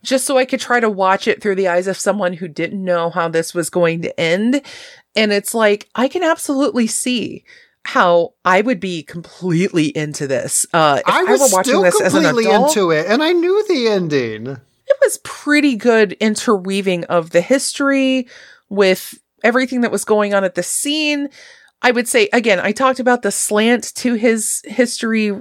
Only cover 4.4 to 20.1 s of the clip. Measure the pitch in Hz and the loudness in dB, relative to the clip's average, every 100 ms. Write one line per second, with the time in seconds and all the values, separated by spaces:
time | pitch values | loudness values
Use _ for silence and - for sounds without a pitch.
4.4 | 220 277 - - - - _ - 214 202 | 0 0 -4 -20 -20 -20 _ -2 0 0
5.4 | 202 233 214 208 - - 262 349 330 330 | -2 0 2 2 -4 -2 -2 0 0 -2
6.4 | - 277 285 247 220 - - 247 - - | -2 -2 0 0 -2 -2 -4 -4 -6 -10
7.4 | _ - _ _ - 262 185 175 170 _ | _ -20 _ _ -6 2 4 4 0 _
8.4 | - 185 214 220 190 170 143 170 165 - | 0 2 2 -2 -4 -8 -10 -14 -16 -10
9.4 | 180 170 196 175 156 156 151 147 143 131 | -2 0 0 0 -2 -2 -8 -8 -4 -4
10.4 | - - - 170 156 139 - 131 349 - | -2 -4 0 2 4 2 2 0 2 2
11.4 | 269 190 196 262 180 427 190 285 - - | 4 4 2 4 4 4 2 2 2 2
12.4 | - - 277 302 180 156 165 233 311 349 | 2 4 2 2 2 0 2 0 2 2
13.4 | 339 392 415 330 233 202 170 147 117 107 | 2 0 0 0 0 0 0 -2 -2 -6
14.4 | 117 139 _ _ - 554 523 - - - | -10 -12 _ _ -4 0 0 -2 -12 -12
15.4 | - 294 294 233 240 226 214 - 220 214 | 0 2 2 2 2 4 2 0 -2 0
16.4 | - 208 185 196 196 175 - 175 165 170 | 0 0 0 -2 0 -2 0 -2 2 0
17.4 | 175 269 - - 277 277 262 262 247 - | 2 0 0 -4 0 2 2 0 -4 -14
18.4 | - - _ 202 190 185 - - _ _ | -20 -20 _ 0 2 2 -4 -18 _ _
19.4 | 226 233 262 254 240 202 - | 0 0 -2 -2 -2 -2 0